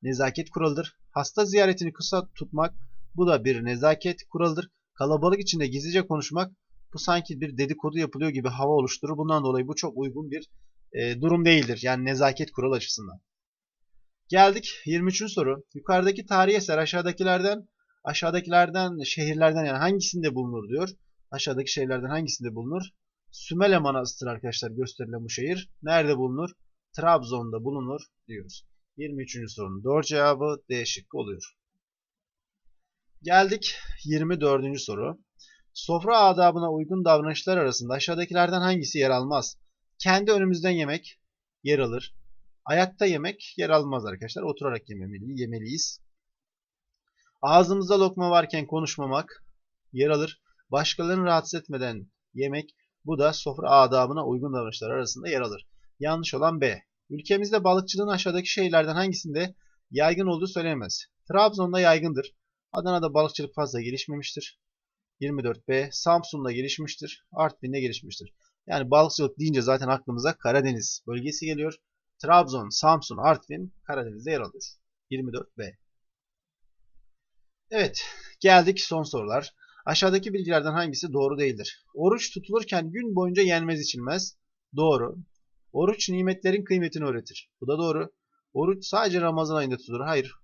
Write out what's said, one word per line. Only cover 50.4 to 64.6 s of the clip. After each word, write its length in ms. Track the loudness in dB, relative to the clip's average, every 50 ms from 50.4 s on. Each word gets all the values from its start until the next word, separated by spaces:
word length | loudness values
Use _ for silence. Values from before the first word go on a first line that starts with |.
| _ _ _ _ _ _
Başkalarını 540 | -2 -2 -2 -2 -2 -2 -2 -2 0 0 2
rahatsız 360 | 2 2 2 0 -2 -6 -10
etmeden 500 | -8 -8 -8 -6 -6 -6 -8 -10 -12 -16 _ _ _ _ -8
yemek, 420 | -4 -4 -4 -4 -4 -8 -10 _ _ _ _ _ _ -8
bu 140 | -6 0 2
da 140 | 2 2 0
sofra 360 | -2 -4 -8 -6 -4 2 6
adabına 560 | 8 8 8 8 6 4 2 2 0 -2 -2
uygun 280 | -2 -2 -4 -4 -4 -4
davranışlar 360 | -4 -4 -6 -8 -8 -6 -6
arasında 400 | -4 -4 -4 -6 -8 -8 -6 -4
yer 120 | -2 -2
alır. 260 | -2 -4 -6 -10 -14 -20 -20 -20 -20 -20 -12 -6
Yanlış 340 | -4 -2 -2 -2 -2 -4 -2
olan 280 | 0 2 2 2 2
B. 220 | 0 0 0 -4 -8 _ _ _ _ -14
Ülkemizde 540 | -12 -10 -2 0 0 0 2 2 0 2 4
balıkçılığın 440 | 4 4 4 2 0 -2 -2 -2 0
aşağıdaki 440 | -2 -2 0 -2 -2 -2 -2 -2
şehirlerden 440 | -2 0 0 2 4 4 4 2 0
hangisinde 600 | 0 -2 -2 -2 -4 -6 -6 -4 -4 -4 -4 -6 _ _ _ _ _ _ _
yaygın 360 | -2 0 2 2 2 2 0 0
olduğu 200 | 0 -2 -4 -4
söylenemez. 580 | -4 -4 -4 -2 -4 -4 -6 -8 -10 -10 -12 -16 _ _ _ 0
Trabzon'da 480 | 4 4 4 4 4 2 -2 0 2 4
yaygındır. 560 | 6 6 6 6 4 0 -2 -4 -6 -8 -12 _ _ _ _ _ _ _
Adana'da 420 | -8 -6 -2 -2 0 0 0 0 2
balıkçılık 420 | 2 2 2 0 -6 -10 -8 -6
fazla 260 | -4 -4 -4 -4 -4
gelişmemiştir. 800 | -6 -6 -6 -8 -8 -8 -10 -10 -10 -10 -10 -12 -12 -14 -16 _